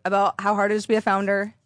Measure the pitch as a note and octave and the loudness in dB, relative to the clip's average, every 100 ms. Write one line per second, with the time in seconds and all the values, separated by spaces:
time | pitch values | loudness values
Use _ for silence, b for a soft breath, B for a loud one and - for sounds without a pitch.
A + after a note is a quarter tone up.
0 | F#3 G3 G3 - G3+ G#3 G3+ G#3+ - A3 | -2 0 0 0 -2 0 0 0 0 0
1 | G#3+ G3 G3+ G3+ G#3 - | 2 0 0 -2 -4 -10